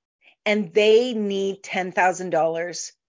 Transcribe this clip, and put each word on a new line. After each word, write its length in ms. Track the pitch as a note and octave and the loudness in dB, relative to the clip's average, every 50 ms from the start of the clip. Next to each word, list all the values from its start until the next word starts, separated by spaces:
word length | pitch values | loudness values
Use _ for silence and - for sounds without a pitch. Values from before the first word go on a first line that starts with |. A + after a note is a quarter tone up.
| _ _ _ _ _ _ _ _ - | _ _ _ _ _ _ _ _ -2
and 280 | G#3+ G#3 G#3+ G3 D#3+ - | -2 -2 -2 -2 0 2
they 400 | G#3+ G#3 A3 A3 A#3 B3 B3+ A3+ | 4 6 6 6 6 4 2 -2
need 500 | A3 G#3 G3 G3 G3 G3 G3 F#3+ - - | -4 -4 -2 -2 -2 -4 -4 -6 -8 -10
ten 280 | - - F#3+ F#3 F3+ | -8 -6 -4 -4 -4
thousand 380 | - G#3 F3+ F#3 E3+ E3+ F#3 F3 | 0 2 2 2 0 -2 -6 -2
dollars 640 | D#3+ D#3 D#3+ E3 E3 E3 F3 F3 D#3+ - - - _ _ _ | 0 0 0 0 -2 -4 -6 -8 -8 -12 -12 -14 _ _ _